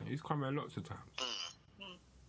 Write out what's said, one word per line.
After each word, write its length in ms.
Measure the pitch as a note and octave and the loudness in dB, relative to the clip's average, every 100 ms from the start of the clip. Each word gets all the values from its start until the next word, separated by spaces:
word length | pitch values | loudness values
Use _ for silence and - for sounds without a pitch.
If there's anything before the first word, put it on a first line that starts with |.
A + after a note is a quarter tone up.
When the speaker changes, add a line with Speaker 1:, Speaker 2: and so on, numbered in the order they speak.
| G#2 | 0
Speaker 1:
He's 160 | C#3 | 0
come 200 | - D3+ | 4 4
here 100 | C3+ | 6
lots 240 | C#3+ - - | 4 2 -2
of 80 | |
times. 260 | - G2 - - | -2 -6 -6 -2
Speaker 2:
Mm. 680 | - G#2 E2+ - - - | -2 -2 -6 -10 -18 -12
Speaker 3:
Mm. 160 | G3 F3+ - - | -10 -12 -16 -20